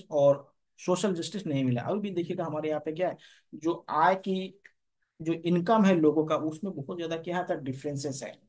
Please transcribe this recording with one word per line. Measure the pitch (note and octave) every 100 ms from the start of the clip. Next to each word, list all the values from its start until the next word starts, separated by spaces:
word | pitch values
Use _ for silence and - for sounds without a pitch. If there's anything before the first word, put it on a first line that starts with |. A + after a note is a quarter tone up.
| -
और | D3+ C#3+ C#3 - _ _ _
सोशल | - F3+ G#3
जस्टिस | E3+ E3 G#3 F3
नहीं | C#3
मिला। | C3 A#2+
अभी | - G3+
भी | G3+
देखिएगा, | F3 E3+ F3+ E3
हमारे | D3+ D#3
यहाँ | D3+ D#3+
पे |
क्या | D#3 F3+
है, | - - _ _ -
जो | D#3+ E3+ -
आय | D3+ E3+ F#3+
की, | F#3+ F#3+ F#3 - - _ _ _ _ -
जो | D#3+
इनकम | E3 E3+ F3 F3 A3+
है | G3 F3+
लोगों | D3+ D3+ D#3
का, | D3+
उसमें | D#3 D#3 G3 D#3+
बहुत | C3 F3+
ज्यादा | E3 E3
क्या | E3+ F3
है, | F3 E3
डिफरेंसेस | C#3 C3 D3 C#3 C#3+ C3
है। | G#2 -